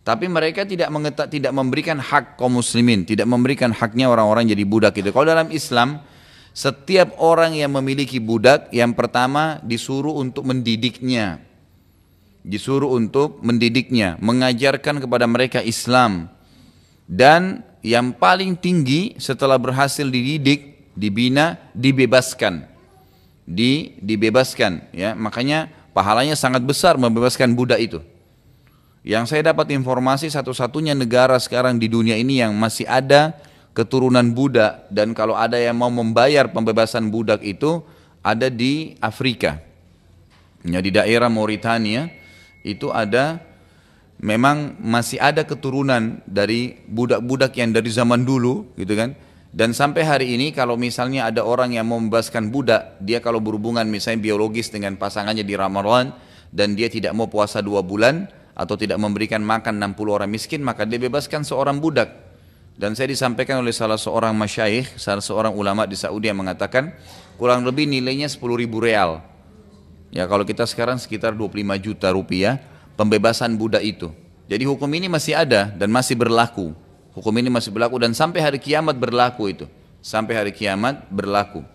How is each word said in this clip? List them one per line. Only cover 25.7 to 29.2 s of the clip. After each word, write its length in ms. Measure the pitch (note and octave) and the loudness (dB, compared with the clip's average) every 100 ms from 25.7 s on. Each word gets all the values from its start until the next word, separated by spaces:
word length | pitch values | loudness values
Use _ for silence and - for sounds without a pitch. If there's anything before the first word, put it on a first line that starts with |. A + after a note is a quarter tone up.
| - _ | -14 _
pahalanya 480 | - F#2+ A2 C#3 D3+ | -2 2 2 2 0
sangat 240 | C3 B2+ | 0 0
besar 320 | B2+ C#3+ F#3 D3 | -2 2 4 4
membebaskan 560 | B2 A2+ B2 - B2+ | 2 2 0 2 2
budak 320 | A#2+ B2+ A2+ | 2 2 2
itu. 160 | A2+ E2+ D2 _ _ _ _ _ _ _ _ _ | 0 -6 -12 _ _ _ _ _ _ _ _ _
Yang 320 | - G#2+ | -4 -2